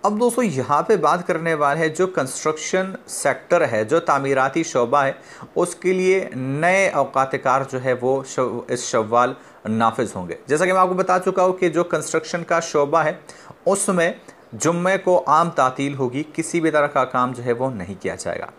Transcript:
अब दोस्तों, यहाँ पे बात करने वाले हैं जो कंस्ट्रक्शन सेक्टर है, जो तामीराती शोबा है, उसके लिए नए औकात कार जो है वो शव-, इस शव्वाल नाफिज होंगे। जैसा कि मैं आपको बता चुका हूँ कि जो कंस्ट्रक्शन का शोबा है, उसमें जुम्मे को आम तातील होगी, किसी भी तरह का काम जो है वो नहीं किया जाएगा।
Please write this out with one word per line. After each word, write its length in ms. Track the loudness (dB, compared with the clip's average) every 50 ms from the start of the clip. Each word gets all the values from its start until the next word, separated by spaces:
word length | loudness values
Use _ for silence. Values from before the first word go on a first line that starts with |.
| 0
अब 140 | 0 0 2
दोस्तों, 260 | 0 2 2 2 0
यहाँ 360 | 0 0 -2 0 2 2 0
पे 140 | 4 2 2
बात 300 | 4 4 2 2 2 0
करने 260 | -2 -2 -2 0 -2 0
वाले 260 | 2 2 0 2 2
हैं 120 | 0 -2 0
जो 120 | 0 -2
कंस्ट्रक्शन 880 | 0 0 -2 -4 -4 -6 -4 -2 -2 -2 -2 -4 -2 -2 -2 -2 -4 -8 -14 -14 -12
सेक्टर 540 | -10 -2 0 0 0 0 0 2 2 2
है, 220 | 4 2 2 0 0
जो 160 | 2 0 0
तामीराती 640 | 2 2 0 0 2 0 2 2 2 0 0 -2 -4
शोबा 380 | -2 0 0 0 2 2 2
है, 120 | 2 0 -2 -6 -14 -20 -20 -20 -20 -6 -2
उसके 360 | -2 -2 -2 -4 -4 -2 0
लिए 380 | 0 2 2 2 2 2 0 -4 -8
नए 540 | -8 -6 -4 -2 0 2 2 4 4 2 2
औकात 460 | 2 0 -2 0 0 0 0 0 -2
कार 280 | -2 0 2 2 2 0
जो 140 | -2 -6 -4
है 160 | -2 -2 -2
वो 280 | 0 0 0 0 0 -4
शव-, 440 | -6 -4 -2 -2 -2 -2 -6 -6 -6
इस 180 | -6 -6 -4 -2
शव्वाल 480 | -2 -2 0 2 2 2 2 2 -2 -8 -16 -20 -20 -12 -6 -4
नाफिज 440 | 0 2 2 2 2 0 -6 -4 -4
होंगे। 220 | -8 -8 -8 -10 -12 -4 -2
जैसा 180 | 0 0 2
कि 60 | 2
मैं 80 | 4 2
आपको 140 | 2 2 2
बता 240 | -2 0 2 0 0
चुका 240 | 0 0 2 2
हूँ 140 | 2 2 2 2
कि 100 | 0 0
जो 160 | 2 0 0
कंस्ट्रक्शन 580 | 0 -2 -4 -2 -2 -4 -4 -4 -2 -8 -8
का 180 | -2 0 -2 -2
शोबा 400 | -2 0 0 0 2 2 2 2
है, 160 | 2 0 -2 -4 -14 -20 -20 -20 -20 -20 -20 -4 0
उसमें 480 | 0 0 0 0 0 2 2 2 0 0 -6 -14 -20 -20 -20 -20 -16 -12
जुम्मे 420 | -2 -2 0 0 2 2 0 0 2
को 180 | 2 4 4
आम 340 | 4 4 4 4 4 4 2
तातील 440 | 2 2 2 2 2 -2 -4 -4 -2
होगी, 280 | -2 -4 -4 -2 -6 -8 -6 -6
किसी 240 | -8 -6 -2 -2 0
भी 100 | 0 2
तरह 160 | 2 2 2
का 160 | 2 2 0 0
काम 280 | 0 0 0 0 0
जो 100 | -2 -6
है 100 | -2 -2
वो 160 | -2 0 -2 -4
नहीं 260 | -4 -6 -10 -10 -12
किया 180 | -8 -6 -8 -6
जाएगा। 300 | -6 -6 -6 -6 -6 -8 -12 -14